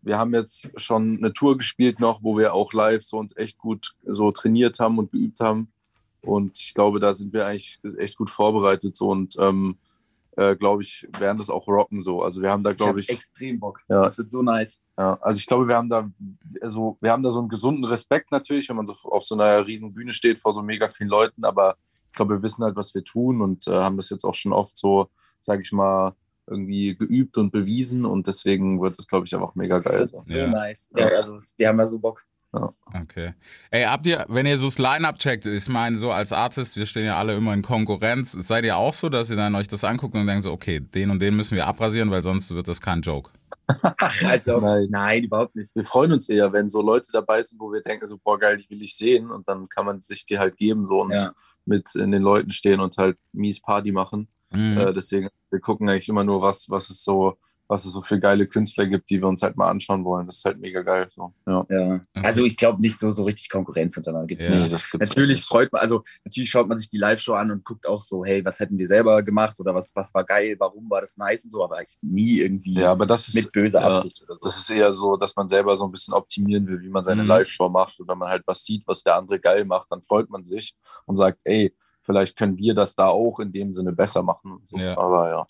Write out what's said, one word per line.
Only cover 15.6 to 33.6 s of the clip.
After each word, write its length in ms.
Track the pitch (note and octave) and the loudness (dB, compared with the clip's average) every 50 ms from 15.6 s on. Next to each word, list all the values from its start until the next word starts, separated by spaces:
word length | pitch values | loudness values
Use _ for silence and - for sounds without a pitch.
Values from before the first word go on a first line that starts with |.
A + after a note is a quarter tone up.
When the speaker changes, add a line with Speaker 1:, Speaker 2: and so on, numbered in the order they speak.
| B2+ | 4
Speaker 1:
wir 100 | A#2+ A#2+ | 4 2
haben 120 | A#2 A#2 A#2+ | 2 2 2
da, 200 | A#2 A2+ A2 G#2 F#2+ _ G2+ G2 F#2+ _ _ - G2+ - - | -2 -2 -2 -4 -12 _ -16 -18 -18 _ _ -18 -16 -10 -10
also 340 | A2+ G#2+ A2 A2+ A2 G#2+ _ | -8 -6 -4 -4 -4 -6 _
wir 100 | - A2 | 0 2
haben 120 | A2+ B2 C3+ | 2 2 2
da 100 | B2+ A#2+ | 0 0
so 80 | A#2+ | 0
einen 80 | A#2+ A2 | -2 -4
gesunden 360 | G#2+ G#2+ G2+ C3 D#3 D3 B2+ | -6 -2 0 0 0 0 -2
Respekt 460 | A2+ A#2+ A#2 - _ C#3+ D#3+ - _ | -2 -2 -4 0 _ 0 0 0 _
natürlich, 380 | - C#3 C#3 - D3 C#3+ C3+ - | -4 -4 -2 0 -4 -2 -2 -4
wenn 80 | B2 | -6
man 100 | A2+ G#2+ | -6 -6
so 80 | G2+ G#2 - - | -8 -10 -12 -10
auf 200 | - - G2+ - | -2 -2 -2 -2
so 100 | - A2 | -2 0
einer 320 | G#2+ G#2 G#2+ G#2 G#2 G2+ | 2 4 6 6 4 4
riesen 260 | G2+ A2 G#2+ A2 A2 G2 | 2 -6 -12 -12 -14 -14
Bühne 200 | A2 A#2+ B2 A2+ | -12 -10 -8 -8
steht 260 | - - A#2+ A2+ A2+ | 0 2 2 2 2
vor 140 | - A2 G#2 | 0 -2 0
so 100 | G#2 G#2 | 0 -4
mega 260 | G#2 G#2+ G#2 A2 G#2+ | -6 -2 -2 -2 -2
vielen 220 | - - G#2+ G2+ | -2 -4 -4 0
Leuten, 340 | G2+ G#2 A2 A2+ _ - A2 | 4 4 4 2 _ -2 -2
aber 320 | G#2 F#2+ G2+ G2 F#2+ F#2+ _ _ _ _ _ _ | 0 2 4 4 4 2 _ _ _ _ _ _
ich 60 | _ - | _ -4
glaube, 240 | - A2 G2+ G#2 | -2 0 0 0
wir 60 | G2 G2 | 0 -2
wissen 200 | A2 - - A#2 | -4 -4 -2 -2
halt, 140 | A2 G2+ | -2 -2
was 180 | G2+ G2+ - - | -4 -8 -6 -8
wir 80 | G2 F#2 | -10 -10
tun 380 | - - A#2 A#2+ B2+ B2+ A#2 | -6 -4 -2 0 0 0 0
und, 260 | G#2+ G2 F#2+ F2+ - | 0 -2 -2 -4 -4
äh, 60 | - F#2 | -2 0
haben 240 | F#2+ F#2 F#2+ G2 | 2 2 0 0
das 140 | G2 F#2 - | -2 -6 -8
jetzt 140 | G2+ F#2 - | -8 -6 -4
auch 100 | F#2+ F#2 | -6 -6
schon 180 | - - G2+ G2+ | -4 -4 0 0
oft 260 | G2 G2+ - - - | 0 0 -2 -6 -4
so, 300 | - G2 G2 G2 G2 - _ _ _ _ _ _ | 0 2 4 4 2 0 _ _ _ _ _ _
sag 200 | _ - G#2 G2 | _ -4 -4 -4
ich 120 | F#2 - - | -4 -4 -2
mal, 400 | G2+ G2 G2 F#2+ F#2+ F#2+ F#2+ F#2+ _ _ _ _ _ _ | 0 2 2 2 2 0 -2 -4 _ _ _ _ _ _
irgendwie 480 | - - G2+ G2 F#2+ G2+ G2 G2+ G2+ F#2 | -12 -10 -8 -8 -6 -4 -2 -2 -4 -2
geübt 400 | - A2+ - A#2 B2+ C3 B2+ _ | -4 -2 0 2 2 0 0 _
und 140 | A#2+ G#2+ G2 | 0 0 0
bewiesen 540 | - G#2+ G2+ F#2+ G#2+ B2 C3 B2 B2 B2+ B2 | 0 0 -2 0 -2 -2 -2 -2 -2 -4 -2
und 220 | A2 F#2+ G2 F2+ | -2 -2 -2 -2
deswegen 540 | - F#2+ - - G2 G2 F#2+ F#2+ F#2+ F#2+ F#2 | -4 -6 -4 0 0 0 2 2 0 0 0
wird 180 | F2+ F#2+ F2+ - | 0 -2 -4 -6
es, 100 | - - | -10 -2
glaub 160 | - F#2+ F2+ | -2 -2 -2
ich, 100 | F2+ F#2 | -2 -6
einfach 200 | F#2 F#2 - - | -6 -6 -6 -6
mega 200 | - F#2 F2+ F#2 | -6 -2 0 0
Speaker 2:
Das 80 | F2+ E2+ | 0 0
Speaker 1:
geil, 140 | - - G2 | 0 0 2
Speaker 2:
wird 100 | F#2 - | 0 -2
Speaker 1:
so. 80 | - F2+ | -4 -14
Speaker 2:
so 200 | F2 E2 E2 E2 | -14 -8 -6 -4
Speaker 3:
Ja. 80 | E2+ - | -2 0
Speaker 2:
nice. 420 | - G#2+ G#2+ G#2 G#2+ - - - _ | -2 -2 -4 -6 -10 -14 -18 -8 _
Ja, 160 | - A2+ G#2+ | 2 2 2
Speaker 1:
Ja. 60 | - | 2
Speaker 2:
also 180 | G#2 G#2+ G#2 G#2 | 2 0 -2 -8
es, 200 | G#2 G#2 - - _ | -16 -18 -20 -2 _
wir 100 | A2+ A2 | 2 4
haben 100 | A2 A2+ | 4 4
da 100 | A2 A2+ | 2 2
so 100 | A2+ A2+ | 0 -4
Bock. 240 | G#2+ A2+ A2 - _ _ _ _ _ _ - | -4 -6 -6 -6 _ _ _ _ _ _ -8
Speaker 1:
Ja. 200 | - - - - _ _ - - F#2 | -8 -6 -6 -10 _ _ -14 -12 -12
Speaker 3:
Okay. 340 | E2+ D#2 - - E2+ F2 F2 _ _ - - - | -12 -12 -10 -10 -10 -10 -10 _ _ -20 -20 -20